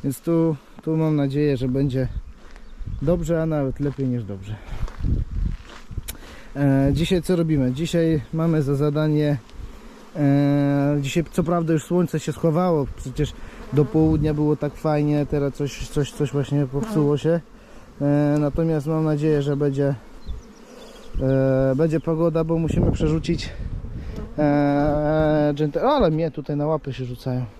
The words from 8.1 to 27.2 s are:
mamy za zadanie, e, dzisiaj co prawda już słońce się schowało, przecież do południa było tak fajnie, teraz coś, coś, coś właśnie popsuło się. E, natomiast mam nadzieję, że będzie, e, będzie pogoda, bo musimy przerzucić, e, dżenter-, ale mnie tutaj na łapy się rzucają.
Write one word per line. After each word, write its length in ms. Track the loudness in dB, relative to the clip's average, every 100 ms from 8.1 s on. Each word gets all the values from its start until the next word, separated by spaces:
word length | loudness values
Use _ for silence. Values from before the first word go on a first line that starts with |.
| 0 -2
mamy 280 | -2 2 2
za 140 | 2 2
zadanie, 600 | 2 2 2 2 2 0 -4 -14 -14 -14 -20 -20 -14 0
e, 840 | 4 4 4 4 2 2 2 0
dzisiaj 220 | 0 -2 0
co 120 | -2
prawda 300 | 0 0 2
już 100 | 0
słońce 360 | 2 0 2 -2
się 120 | -4
schowało, 560 | 0 0 2 2 2 0 -6
przecież 360 | -10 -4 -4 -4 -16 -14 -2
do 120 | 2 4
południa 480 | 4 4 4 2
było 220 | 0 0 0
tak 180 | -2
fajnie, 520 | -4 0 2 2 0 0
teraz 280 | 0 -2
coś, 340 | -2 -6 -6 -4
coś, 240 | -2 -2
coś 200 | -2 -2
właśnie 360 | 0 0 0 0
popsuło 500 | -2 -2 2 2 2
się. 240 | 2 0 -2 -20 -20 -20 -20 -4
E, 360 | 2 4 4 2
natomiast 480 | 2 0 0 0 0
mam 160 | 0
nadzieję, 380 | 0 2 2 2
że 160 | 2 0
będzie, 380 | 0 2 0 0 -8 -16 -10 -10 -10 -20 -20 -20 -20 -20 -8 -2
e, 520 | 2 4 4 4 2 2
będzie 240 | 2 0
pogoda, 440 | -2 0 2 2
bo 140 | 0 0
musimy 340 | 0 2 2
przerzucić, 580 | 2 2 0 0 -4 -4 -8 -8 -8 -8 -10 -10 -10 -10 0
e, 1160 | 2 4 4 2 2 2 2 2 4 4 2 2
dżenter-, 300 | 0 2 2
ale 260 | 4 4
mnie 200 | 2 -2
tutaj 260 | -4 -6 -2
na 100 | 0
łapy 260 | -2 -4
się 120 | -8 -8
rzucają. 400 | -6